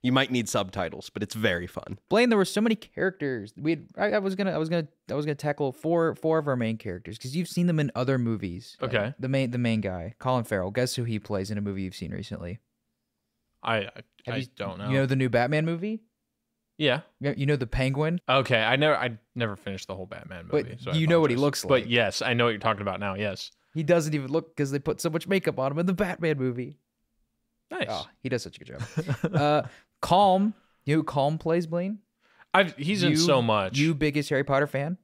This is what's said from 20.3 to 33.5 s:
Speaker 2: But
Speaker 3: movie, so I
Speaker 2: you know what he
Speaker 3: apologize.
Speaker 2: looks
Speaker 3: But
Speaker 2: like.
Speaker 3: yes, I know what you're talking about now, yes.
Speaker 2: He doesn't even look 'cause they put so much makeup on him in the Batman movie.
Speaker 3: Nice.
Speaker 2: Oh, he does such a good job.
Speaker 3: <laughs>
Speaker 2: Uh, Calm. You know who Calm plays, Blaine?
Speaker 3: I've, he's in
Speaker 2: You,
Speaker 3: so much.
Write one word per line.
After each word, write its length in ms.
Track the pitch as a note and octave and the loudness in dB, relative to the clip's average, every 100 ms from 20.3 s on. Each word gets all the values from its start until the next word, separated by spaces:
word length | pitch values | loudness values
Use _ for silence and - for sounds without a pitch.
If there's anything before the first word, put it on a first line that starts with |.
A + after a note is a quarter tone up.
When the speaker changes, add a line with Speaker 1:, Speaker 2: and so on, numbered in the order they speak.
| F2+ F2 | -16 -2
Speaker 2:
But 140 | D3 | -2
Speaker 3:
movie, 140 | B2+ B2 | -2 -8
so 100 | - | -2
I 40 | |
Speaker 2:
you 120 | D#3 D#3+ | 0 4
know 140 | E3+ | 6
what 100 | D3+ | 6
he 40 | |
Speaker 3:
apologize. 280 | A#2+ C#3+ - | 4 2 0
Speaker 2:
looks 0 | |
Speaker 3:
But 200 | F#2+ C3 | 2 2
Speaker 2:
like. 20 | A2+ | 4
Speaker 3:
yes, 320 | A#2+ G#2 - | 2 2 0
I 120 | B2 | 0
know 100 | A#2+ A#2+ | 4 2
what 40 | |
you're 80 | G#2+ | 2
talking 240 | A2+ G#2 | 0 0
about 160 | G2 F#2 | -2 -2
now, 160 | G2+ | -4
yes. 380 | F#2+ G#2 F#2 - _ _ | -2 -4 -6 -12 _ _
Speaker 2:
He 120 | D#3 | -6
doesn't 300 | D3+ E3+ D#3 | 2 2 4
even 180 | D3+ C3 | -4 -2
look 240 | D#3 D#3+ - | -4 -4 -4
'cause 160 | C#3+ | -2
they 80 | C#3 | -2
put 200 | D#3 - | -2 -2
so 100 | E3+ | -2
much 180 | D#3+ F3+ | -4 -2
makeup 320 | G3 E3 C#3+ | 0 0 -2
on 100 | C3+ | -2
him 80 | C#3+ | 0
in 80 | F3+ | 0
the 60 | |
Batman 440 | F3+ F#3+ F3+ E3 D3 | 0 -2 -2 -2 0
movie. 380 | B2+ B2 B2+ D3 _ _ _ _ _ _ _ _ _ | -2 -2 -8 -12 _ _ _ _ _ _ _ _ _
Speaker 3:
Nice. 160 | F4+ A2+ | -8 -4
Speaker 2:
Oh, 180 | F#2+ - _ | -4 -8 _
he 80 | B2+ | -6
does 140 | A#2+ | -4
such 140 | F2+ - | -6 -16
a 80 | |
good 140 | - B1+ | -18 -12
job. 560 | A2+ - E3+ B2 D#3+ | -8 -6 -4 -4 -2
Speaker 3:
<laughs> 0 | |
Speaker 2:
Uh, 280 | E3 D3 D3+ - - _ _ | 0 2 2 0 -14 _ _
Calm. 500 | - F3+ G3+ F#3+ G#3 - _ _ | 2 4 6 6 2 -2 _ _
You 120 | - D#3 | 0 0
know 40 | |
who 40 | |
Calm 340 | D3+ C#3+ C#3 D#3+ | 0 0 0 0
plays, 280 | D#3+ E3+ E3 | 0 0 0
Blaine? 340 | E3+ F#3 G#3+ _ _ _ _ - | -4 -4 -6 _ _ _ _ 2
Speaker 3:
I've, 240 | F#3 F3+ - | 2 2 0
he's 260 | D3 G3+ | -2 2
in 100 | D3 | 4
Speaker 2:
You, 40 | D3+ | 4
Speaker 3:
so 240 | E3+ C3+ | 6 4
much. 380 | A#2 | 6